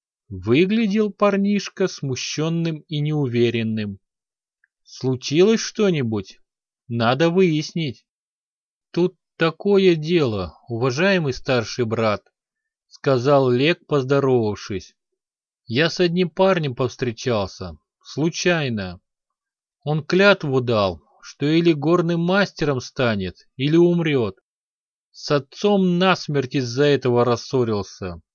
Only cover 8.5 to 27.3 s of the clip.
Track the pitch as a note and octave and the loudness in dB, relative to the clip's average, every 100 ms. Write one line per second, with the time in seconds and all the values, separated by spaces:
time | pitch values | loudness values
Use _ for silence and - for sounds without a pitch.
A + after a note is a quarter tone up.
8.5 | _ _ _ _ - F3 - _ - E3 | _ _ _ _ -2 -2 -2 _ -2 -2
9.5 | D#3+ G3+ G3+ F#3+ E3+ D3+ F3 C3+ G#2 F2 | -2 2 4 4 2 2 0 2 -2 -6
10.5 | - - A#2 C3 B2+ F#3+ F#3+ D3+ B2 - | -10 -10 -4 -2 0 0 0 0 -4 -2
11.5 | B2 A2 - A#2 A2+ A2+ G2+ _ _ _ | -2 -2 -4 -2 0 0 -2 _ _ _
12.5 | _ _ _ _ - - C3 B2+ C#3+ C3 | _ _ _ _ -8 -2 0 4 4 4
13.5 | B2 D3 F3 - D3 C3 C#3 C3+ B2+ G#2+ | 2 2 -2 -2 -2 0 0 2 2 0
14.5 | G2 - F#2+ - _ _ _ _ _ _ | -4 -8 -10 -10 _ _ _ _ _ _
15.5 | _ - C3 E3 - F3 E3+ F3+ - F#3+ | _ -6 -2 0 0 0 0 -2 2 2
16.5 | F3+ D3 B2 B2+ - B2+ A2+ C3 A2 F#2+ | 2 -2 -2 -4 -4 -6 -6 -4 -2 -4
17.5 | - F#2 D#2+ _ _ - - D#3+ - F3+ | -8 -14 -14 _ _ -14 -4 -4 -2 -2
18.5 | E3+ C#3 A2 F#2 F2 _ _ _ _ _ | 0 -2 -4 -8 -10 _ _ _ _ _
19.5 | _ _ _ C#3+ D#3 D3 F3+ G3+ G3 D3+ | _ _ _ -4 -4 0 4 4 4 2
20.5 | C3 B2 A2+ G2 E2+ _ _ - - C#3+ | 0 0 2 2 -2 _ _ -20 -6 0
21.5 | D#3+ E3+ D#3 C#3+ F3 E3+ E3+ E3+ F#3+ F#3 | 2 2 2 2 2 2 0 0 0 0
22.5 | - D3+ C3 - - B2 G#2 F#2 - _ | -2 -2 -2 -4 -2 0 0 -4 -10 _
23.5 | - C#3 D#3+ F3 F3 D#3+ C#3 G#2+ - _ | -6 0 4 4 2 0 0 0 -4 _
24.5 | _ _ _ _ _ _ - - D3 - | _ _ _ _ _ _ -12 -2 -2 -4
25.5 | - G#3 G3+ F#3 F3 F#3+ F3 - C#3+ B2+ | -4 0 2 2 2 2 0 -2 -4 -2
26.5 | C#3+ B2 A#2+ D3 C3+ C3 A#2+ A#2+ | -2 -4 0 2 2 2 2 2